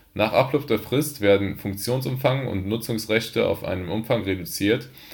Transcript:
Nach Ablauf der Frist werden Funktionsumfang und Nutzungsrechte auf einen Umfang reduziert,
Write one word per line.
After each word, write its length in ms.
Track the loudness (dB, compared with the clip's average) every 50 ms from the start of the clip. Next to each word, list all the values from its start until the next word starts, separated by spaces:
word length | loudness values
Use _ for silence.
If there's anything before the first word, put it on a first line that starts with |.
| _ _ -2
Nach 180 | -2 0 2 4
Ablauf 320 | 4 4 4 2 0 0
der 140 | 0 -2 -2
Frist 420 | 0 0 0 0 0 -2 -4 2
werden 380 | 6 6 6 6 4 0 -4 -4
Funktionsumfang 880 | -6 -6 -6 -4 -2 -2 -2 -2 0 -2 -2 0 0 0 0 0 -2
und 200 | -2 -4 -4 -2
Nutzungsrechte 800 | -2 -4 -4 -2 -4 -4 -4 -2 0 0 0 0 0 0 0 0
auf 160 | 0 0 -2 -4
einen 280 | -4 -4 -4 -4 -4
Umfang 320 | -4 -4 -2 0 0 0 0
reduziert, 640 | -2 -2 -2 -4 -6 -4 0 2 2 2 2 0 -6 -16 -20 -20 -20